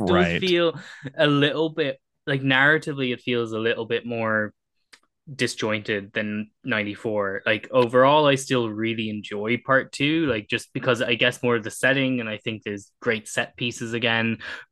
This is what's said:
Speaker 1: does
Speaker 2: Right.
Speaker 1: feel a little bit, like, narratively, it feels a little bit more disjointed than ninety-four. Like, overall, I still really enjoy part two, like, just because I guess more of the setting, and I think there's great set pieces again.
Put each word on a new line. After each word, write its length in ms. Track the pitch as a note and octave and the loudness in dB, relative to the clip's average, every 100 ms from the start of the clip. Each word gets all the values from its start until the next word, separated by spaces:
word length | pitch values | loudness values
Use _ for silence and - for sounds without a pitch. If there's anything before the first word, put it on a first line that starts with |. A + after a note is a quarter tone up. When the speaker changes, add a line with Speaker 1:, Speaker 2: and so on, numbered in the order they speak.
| F#2+ | 2
Speaker 1:
does 220 | - E2+ | 4 4
Speaker 2:
Right. 120 | E2+ | 2
Speaker 1:
feel 380 | F#3 F3 E3+ C#3+ - - - - | 2 2 2 -2 -10 -16 -10 0
a 80 | D3 | 2
little 440 | C#3+ D3 C#3 D#3+ | 4 2 2 -2
bit, 300 | D#3+ C#3+ - _ _ - | -2 -4 -4 _ _ -4
like, 140 | C#3 | -2
narratively, 720 | C3+ C3 C#3 D#3 D#3 C#3 C3 | 2 4 6 4 0 -4 -4
it 80 | A#2+ | -4
feels 320 | - A#2+ A2+ | -2 -2 -2
a 60 | A2 | -2
little 260 | A2+ A#2 A2 | 0 -2 -2
bit 200 | A#2 A#2 | -4 -4
more 480 | A#2 A2 G#2+ G#2+ - _ _ _ - _ _ - | -4 0 0 -2 -6 _ _ _ -20 _ _ -16
disjointed 800 | C#3 - - A2 G#2+ G#2 G#2 G2+ | -4 -4 -2 -4 -4 -2 -4 -4
than 380 | A2+ G#2+ G#2 G#2+ _ C3+ | -6 -4 -4 -8 _ -4
ninety-four. 760 | A2 G#2 G2+ A#2 G#2+ G2 G2 - | -2 -2 -6 -4 -2 -2 -2 -2
Like, 240 | G#2+ - | -2 0
overall, 540 | C3 A#2+ B2+ C3 D3+ D3+ | 2 4 6 6 6 6
I 80 | C#3 | 4
still 340 | C3+ C3 A#2 | 2 0 0
really 400 | G#2+ A2+ A2+ A2 | -2 -4 -2 -4
enjoy 480 | G#2+ G2 G#2 G#2+ A#2+ - | -6 -8 -6 -2 -4 2
part 280 | C3 - | 0 0
two, 320 | - C#3+ E3 D#3 | -2 0 0 0
like, 240 | A2+ G2+ | -2 -2
just 240 | A#2 - | -6 -6
because 280 | - C3 A#2 | -4 0 0
I 140 | A#2+ A#2+ | 0 2
guess 260 | B2 - | 0 0
more 140 | B2 A#2 | 0 0
of 80 | |
the 80 | G#2+ | -2
setting, 480 | - B2+ C3+ C3 B2+ | -2 0 2 0 -2
and 80 | A2+ | -4
I 100 | G#2+ | -8
think 240 | - A2 | -8 -8
there's 280 | G#2+ G2+ - _ | -8 -10 -12 _
great 280 | - A2 - | -2 -2 -2
set 260 | - A#2 - | -6 -6 -4
pieces 380 | B2 A2+ A#2 | -6 -6 -6
again. 460 | A#2 A#2 A2+ A2+ A2 - - - | -2 0 2 0 -2 -6 -14 -16